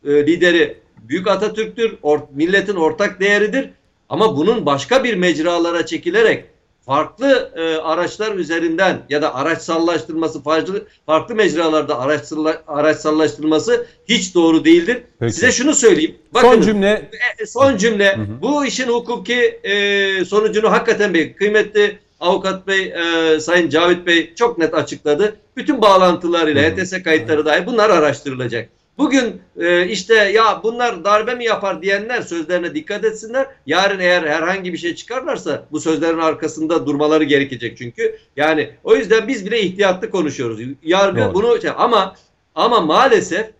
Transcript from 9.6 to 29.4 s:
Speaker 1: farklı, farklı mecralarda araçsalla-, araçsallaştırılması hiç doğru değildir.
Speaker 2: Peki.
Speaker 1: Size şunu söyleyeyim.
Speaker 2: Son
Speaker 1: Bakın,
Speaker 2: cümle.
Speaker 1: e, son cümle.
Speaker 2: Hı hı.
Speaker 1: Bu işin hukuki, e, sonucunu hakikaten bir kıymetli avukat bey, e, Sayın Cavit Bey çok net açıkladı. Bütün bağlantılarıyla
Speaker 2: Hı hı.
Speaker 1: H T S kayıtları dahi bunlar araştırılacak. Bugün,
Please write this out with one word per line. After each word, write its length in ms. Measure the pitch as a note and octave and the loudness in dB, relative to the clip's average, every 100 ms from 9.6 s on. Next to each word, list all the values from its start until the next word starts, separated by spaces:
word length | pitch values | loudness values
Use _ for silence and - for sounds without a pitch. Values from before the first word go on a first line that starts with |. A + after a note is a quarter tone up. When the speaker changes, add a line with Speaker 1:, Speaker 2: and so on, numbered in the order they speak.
| - E3 E3 E3 D#3 D#3+ D#3+ D#3 | -4 -2 0 -2 -4 -4 -4 -4
Speaker 1:
farklı, 440 | C#3+ D#3+ D#3+ G3 - _ - | -2 -2 0 -6 -10 _ -2
farklı 280 | D#3 - | -2 -2
mecralarda 680 | G#3+ G3 D3+ E3 D#3 C#3 C3+ | 0 0 2 0 0 -2 -4
araçsalla-, 600 | C3 D3 - D#3 D#3 D#3+ - | -2 -4 -4 -4 -4 -4 -6
araçsallaştırılması 1200 | D3 D3+ D3 D#3 D#3 D3+ D3+ D3+ D#3 D3+ A#3+ A#3+ _ - | -2 0 0 0 0 0 0 0 0 0 -2 -2 _ -2
hiç 260 | A3 F#3 | -2 0
doğru 300 | F3 E3 D#3+ | 2 4 4
değildir. 380 | D3 E3+ E3+ B3 - _ | 6 4 4 -4 -6 _
Speaker 2:
Peki. 120 | A#2 | -4
Speaker 1:
Size 200 | A2 B3+ | 0 0
şunu 220 | - C4 | 2 0
söyleyeyim. 400 | D4 A3+ D#3 D#3 - _ | 4 4 4 0 -6 _
Speaker 2:
Son 100 | - | 4
Speaker 1:
Bakın, 180 | A#3 B3 | 6 6
Speaker 2:
cümle. 480 | F3+ G#3 G3 G#3 D3+ - B3 - | 4 4 2 0 -4 -6 -6 -6
Speaker 1:
e, 80 | - | -8
son 300 | A#3 C4+ A3+ | 2 2 4
cümle. 400 | A3 G#3 G3+ F#3+ | 0 2 2 2
Speaker 2:
Hı 40 | |
hı. 60 | G#2 A2+ | -4 -6
Speaker 1:
Bu 220 | G3 D4 C4+ | -2 0 -2
işin 220 | - C4 | -4 -2
hukuki, 720 | A#3+ A#3 A#3 F#3+ B3 A#3 - | -2 -4 -8 -4 0 0 -2
e, 600 | F#3 G3+ G3+ G3+ G3 F#3+ | -4 -2 0 0 0 -2
sonucunu 460 | F3+ G3+ G#3+ G#3+ G#3+ | 0 0 2 2 2
hakikaten 420 | A3 A3+ G3+ G3+ | 2 2 0 2
bir 180 | E3 D3+ | 0 -2
kıymetli 680 | - G3+ G#3+ G#3 G#3 G3+ F#3+ _ _ | -2 0 0 0 2 0 -2 _ _
avukat 460 | F3 F#3+ F#3+ F#3 F#3+ | -2 0 -2 -6 -4
bey, 260 | G3 F#3 E3+ E3+ E3 D#3+ | -4 -2 -6 -2 0 2
e, 60 | D#3 | 0
Sayın 280 | D#3 F3+ E3 | 2 0 2
Cavit 380 | D3 F3 F3+ F3+ | 2 2 0 2
Bey 280 | E3+ D#3 | 0 0
çok 240 | - A#3 E3+ | -2 -2 0
net 160 | D#3+ | -2
açıkladı. 640 | D#3+ D3 - D3+ D3 C3+ - _ - | 0 -4 -6 -2 0 0 -4 _ -8
Bütün 260 | F#3 C4 | -4 2
bağlantılarıyla 800 | G#3+ F#3+ F#3 F3 E3+ E3+ D#3 C#3+ | 4 6 4 2 -2 0 2 2
Speaker 2:
Hı 40 | D#3 | 0
hı. 40 | |
Speaker 1:
H 40 | |
T 120 | F3+ F3+ | 0 -6
S 160 | F#3 | -6
kayıtları 420 | F3 D#3+ D#3 D3+ D3+ | 0 -2 0 0 2
dahi 200 | D#3 F#3 | 0 0
bunlar 240 | A#3+ G#3+ | 0 4
araştırılacak. 800 | F3+ D3+ B2+ C#3+ B2+ B2 A#2 - _ _ - | 4 2 0 -8 -8 -6 -6 -10 _ _ -4
Bugün, 420 | C#4 C4 A#3 F#3 | 0 2 0 -8